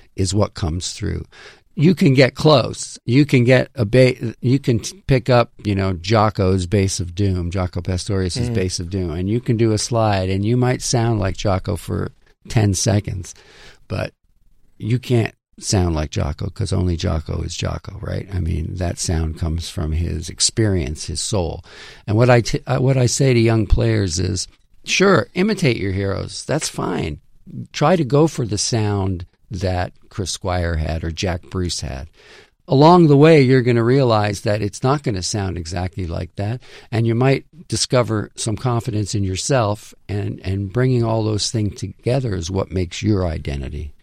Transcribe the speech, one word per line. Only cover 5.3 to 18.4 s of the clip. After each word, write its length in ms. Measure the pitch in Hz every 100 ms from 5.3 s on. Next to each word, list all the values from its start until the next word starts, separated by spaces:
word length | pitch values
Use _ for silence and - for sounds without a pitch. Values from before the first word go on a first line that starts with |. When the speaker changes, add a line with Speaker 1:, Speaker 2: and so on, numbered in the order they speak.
| 123 117 -
Speaker 1:
you 120 | - 98
know, 180 | 95
Jaco's 720 | 90 87 110 107 - 95 95 87
Bass 340 | 104 95 -
of 140 | 87
Doom, 380 | 87 101 90 87
Jaco 320 | 95 90 -
Pastorius's 680 | 87 92 - 98 92 - 120
Speaker 2:
Mm. 60 | 113
Speaker 1:
Bass 240 | 92 -
of 100 | 87
Doom, 220 | 98 90
and 180 | 80 92
you 100 | 117
can 180 | 123 113
do 160 | 113
a 40 | 107
slide, 540 | - 117 110 98 92
and 120 | 95
you 140 | 101 123
might 240 | 123 127
sound 380 | - 123 117 110
like 160 | 95 -
Jaco 400 | 107 92 - 92
for 340 | - 95 95 - _ _ -
ten 240 | 117 104
seconds, 640 | 92 - 101 - 92 87 - - - - - -
but 240 | 98 101 _ _ _ _ _ _ -
you 180 | 110 120
can't 380 | - 120 110 - _ -
sound 380 | - - 87 80
like 160 | -
Jaco 420 | - 92 - 101
'cause 200 | - 95
only 240 | 98 90 85
Jaco 440 | 95 80 80 87 82
is 100 | 85
Jaco, 440 | 87 82 - 98
right? 260 | - 95 -
I 80 | 92